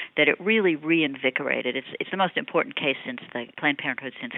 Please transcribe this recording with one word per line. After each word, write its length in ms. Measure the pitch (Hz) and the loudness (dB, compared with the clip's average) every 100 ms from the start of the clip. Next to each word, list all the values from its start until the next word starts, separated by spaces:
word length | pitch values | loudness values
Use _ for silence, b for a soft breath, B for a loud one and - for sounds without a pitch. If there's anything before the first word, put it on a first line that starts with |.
| B - | B 2
that 100 | 147 | 4
it 100 | - | 4
really 380 | 190 220 190 151 | 2 4 4 2
reinvigorated. 960 | 156 165 147 135 131 - 135 127 123 | 2 2 2 2 0 0 -2 0 -2
It's, 120 | 127 - 139 | -4 -8 -8
it's 100 | - | -6
the 80 | 190 | 0
most 180 | 180 - | 0 0
important 400 | - 165 - - | 0 0 0 -2
case 200 | 147 131 135 | -2 -2 -6
since 140 | 123 - | -10 -10
the 140 | 123 120 - | -10 -10 -2
Planned 200 | 151 143 | -2 0
Parenthood 340 | 143 123 135 - | -4 -4 -8 -10
since 140 | 123 | -10